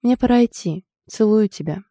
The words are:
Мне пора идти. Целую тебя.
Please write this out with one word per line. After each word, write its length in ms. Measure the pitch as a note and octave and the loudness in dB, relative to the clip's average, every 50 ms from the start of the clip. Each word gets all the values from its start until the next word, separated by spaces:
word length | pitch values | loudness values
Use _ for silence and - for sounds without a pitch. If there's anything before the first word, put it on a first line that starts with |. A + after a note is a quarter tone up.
Мне 160 | - A#3+ B3+ - | 2 0 0 2
пора 280 | - B3 B3 A#3+ A#3+ | 2 2 4 4 2
идти. 380 | A#3 - - - F3 D#3 F#3+ _ _ _ _ _ _ | 2 -2 -6 -8 -8 -8 -8 _ _ _ _ _ _
Целую 400 | - - A3 G#3+ G#3+ G#3+ G#3+ G3 | -4 -2 0 2 4 2 2 0
тебя. 360 | - - D3 D#3 D3+ F#3+ G3 _ | -4 -8 -8 -8 -8 -10 -12 _